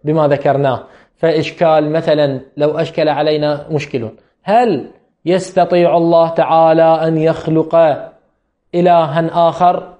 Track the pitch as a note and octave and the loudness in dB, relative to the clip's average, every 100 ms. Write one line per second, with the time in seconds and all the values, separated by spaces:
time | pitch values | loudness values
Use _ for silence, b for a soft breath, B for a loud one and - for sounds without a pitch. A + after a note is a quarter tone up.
0 | D3 D#3+ D3 C#3 C#3+ C3+ C#3 A#2 - b | -2 0 0 0 0 0 -2 -4 -10 b
1 | b _ E3 D#3+ D3+ - E3 D#3 D3+ D#3+ | b _ -2 -2 -4 -2 0 2 0 -2
2 | D#3+ D3 C#3+ C3 - - D3 D#3 D#3+ - | 0 0 0 -4 -12 -4 -2 -2 -6 -2
3 | D#3 C#3+ D#3 D3+ D3+ D3 - D3+ - C3 | -2 0 -2 0 -2 -6 -6 -6 -6 -8
4 | A2 - b b - A3 B3 C#3+ - _ | -8 -14 b b -2 0 2 -2 -6 _
5 | _ _ D#3 F#3 F3+ F#3 E3+ F3+ E3+ E3+ | _ _ -2 -2 -2 -2 2 2 2 2
6 | E3+ E3 E3 E3 C3+ E3 E3 D#3+ E3 D#3+ | 2 2 2 0 0 2 4 4 4 2
7 | D#3+ D#3+ D#3+ D#3+ - D#3+ D#3+ E3 D#3+ C3+ | 0 0 0 -2 -2 -2 2 2 2 0
8 | - _ _ _ _ _ _ F3 F3 E3+ | -8 _ _ _ _ _ _ -2 2 2
9 | D#3 D#3 E3 E3+ E3 D#3+ D#3+ - - | 2 -2 -2 0 0 2 0 0 -8